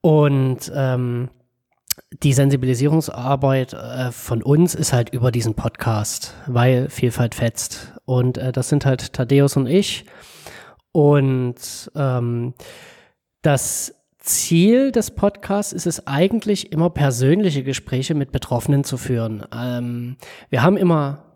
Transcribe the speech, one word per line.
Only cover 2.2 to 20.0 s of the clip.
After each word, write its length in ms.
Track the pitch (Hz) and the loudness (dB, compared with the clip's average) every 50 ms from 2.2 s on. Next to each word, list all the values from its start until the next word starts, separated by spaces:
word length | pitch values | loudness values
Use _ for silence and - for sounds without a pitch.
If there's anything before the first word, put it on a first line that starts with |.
die 120 | - 147 131 | 0 2 4
Sensibilisierungsarbeit, 1400 | 135 139 139 139 131 127 127 127 117 135 147 156 160 151 - - - 123 131 139 135 139 135 135 131 127 - - | 4 4 4 2 2 0 -2 0 2 2 2 2 2 0 -2 -10 -6 -2 -2 0 0 2 2 2 2 0 -4 -8
äh, 380 | - - 127 123 127 127 123 | -14 -12 -10 -8 -6 -6 -6
von 320 | 117 - - - 123 113 - | -6 -10 -6 -4 -4 -2 2
uns 320 | 135 143 156 175 170 - | 4 4 4 4 4 2
ist 180 | - 160 - - | -2 -2 0 2
halt 160 | 120 117 - | 0 0 0
über 220 | - 123 120 127 | -2 0 0 2
diesen 240 | 117 120 110 113 107 | 0 0 -2 -2 -4
Podcast, 800 | - - 117 - - - 120 110 107 104 - - - - - - - - | -2 -4 -4 -6 -2 -2 0 0 0 -2 -4 -6 -10 -12 -14 -16 -14 -10
Weil 440 | - 123 120 120 127 131 123 131 143 | -2 2 4 4 4 4 2 0 -2
Vielfalt 440 | - - - 120 113 - 123 113 - | -4 -2 -2 -2 0 0 -2 -2 -2
fetzt. 600 | - 120 117 - - - - - - - - - - _ | -2 -4 -4 -4 -6 -10 -10 -12 -14 -16 -18 -20 -16 _
Und, 320 | - 127 123 123 127 123 | -2 0 0 0 0 -2
äh, 140 | 107 127 127 | -2 -6 -4
das 180 | 123 131 123 - | -4 -4 -2 0
sind 160 | 151 143 - | 0 2 2
halt 280 | 139 131 123 - - - | 2 0 0 -4 -10 -6
Thaddeus 440 | - 127 117 139 139 139 135 - | -6 0 2 4 4 4 4 2
und 80 | 139 135 | 0 0
ich. 400 | 120 151 196 202 - - - - - - - - - - - - - - - - - - _ _ _ | 4 2 2 2 0 -6 -10 -12 -18 -20 -20 -20 -20 -20 -20 -20 -20 -20 -20 -20 -20 -20 _ _ _
Und, 1000 | _ 165 143 147 147 143 135 135 131 127 127 123 123 - - - - - - - _ | _ 4 6 6 6 6 4 2 0 0 -2 -4 -6 -8 -14 -14 -14 -14 -16 -12 _
ähm, 580 | 156 139 131 127 123 120 120 120 117 117 123 120 _ - - - - - - - - _ _ _ _ _ _ _ _ | -4 -2 0 0 0 -2 -2 -2 -2 -4 -6 -8 _ -20 -20 -20 -20 -20 -20 -20 -20 _ _ _ _ _ _ _ _
das 540 | - 160 143 127 - - - - - - - _ _ _ _ _ | 0 0 0 2 0 -4 -6 -6 -8 -10 -14 _ _ _ _ _
Ziel 720 | - - - - - - 170 165 185 208 233 254 269 269 | -6 -4 -4 -4 0 2 4 4 6 6 6 4 2 2
des 180 | - 233 214 - | 0 -2 -2 -2
Podcasts 640 | - - - 202 202 - - - 202 202 202 - - | -4 -2 -2 -2 -2 -4 -8 -4 -4 -4 -4 -6 -8
ist 140 | 180 - | -6 -4
es 180 | 175 160 - _ | -4 -6 -6 _
eigentlich, 680 | - 135 143 175 196 220 226 - 214 202 - - - | -4 0 2 2 2 0 -2 -2 -2 -2 -2 -4 -6
immer 200 | - 151 165 175 | -2 0 0 0
persönliche 720 | 170 - 147 139 123 117 131 135 160 202 214 185 147 139 131 | 0 0 0 0 2 2 2 2 4 4 2 0 0 -2 -4
Gespräche 500 | 135 131 - - - - 127 131 - 160 | -4 -6 -8 -6 -6 -4 -4 -2 -2 -2
mit 180 | 147 139 135 | -2 -2 -2
Betroffenen 520 | - 135 - - 123 120 - - 143 139 135 | -6 -8 -4 -4 -4 -4 0 2 0 0 0
zu 140 | - 139 | -2 -6
führen. 460 | 120 - - 127 117 113 110 110 104 - - | -8 -4 -4 -2 -2 -2 -4 -6 -8 -10 -12
Ähm, 680 | - 117 120 127 123 123 120 120 120 120 | -10 -8 -6 -6 -6 -6 -6 -6 -8 -8